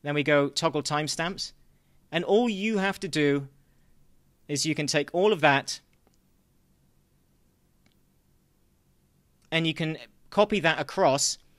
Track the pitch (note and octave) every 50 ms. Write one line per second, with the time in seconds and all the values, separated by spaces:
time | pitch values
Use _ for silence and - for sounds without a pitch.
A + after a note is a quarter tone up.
0 | - D3 D3 D3 C#3+ D#3 D3 C#3+ C#3+ C#3+ - - - E3 D3 D3+ C#3+ - D3+ D3
1 | D3+ D3 - - E3 E3+ G3+ - - - - _ _ _ _ _ _ _ _ _
2 | _ _ - E3 F3 - G3 A3 B3 A#3+ G#3+ F#3 G3 A3 A3+ G3 F#3+ G3 F#3+ -
3 | - F#3 C#3 D#3 D3 C#3+ C#3+ C#3+ C#3 C3+ _ _ _ _ _ _ _ _ _ _
4 | _ _ _ _ _ _ _ _ _ - D3 C3+ - D#3+ D3+ D#3 D3+ C#3+ - D3+
5 | D3 - - F3 F#3+ G#3+ G#3+ D#3+ C#3+ D3+ C#3 C#3 - - - - _ _ _ _
6 | _ _ _ _ _ _ _ _ _ _ _ _ _ _ _ _ _ _ _ _
7 | _ _ _ _ _ _ _ _ _ _ _ _ _ _ _ _ _ _ _ _
8 | _ _ _ _ _ _ _ _ _ _ _ _ _ _ _ _ _ _ _ _
9 | _ _ _ _ _ _ _ _ _ _ - E3 E3 E3 D#3 - E3+ D#3 D#3+ -
10 | A#2+ - _ _ _ - - G3+ G#3+ G#3 G#3+ G3 D3 D#3+ D#3 C3 D3 - - -
11 | F#3+ D3+ C3 C#3+ - - - - _ _ _